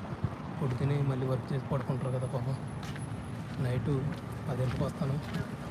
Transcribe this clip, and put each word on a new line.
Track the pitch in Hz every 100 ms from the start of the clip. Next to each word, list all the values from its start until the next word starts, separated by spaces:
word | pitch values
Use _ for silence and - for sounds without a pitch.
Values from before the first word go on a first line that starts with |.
| - - - - - -
పడుకుని | 143 123 139 143 139
మళ్ళీ | 131 131
వర్క్ | 127 -
చేసి | 139 -
పడుకుంటారు | 139 - 131 127 127
కదా | 127
పాపం. | 131 120 131 - - - - - - - - - - 131
నైట్ | 127 135 139 143 170 - - -
పదింటికి | 127 127 - 139
వస్తాను. | - 139 139 - - - - -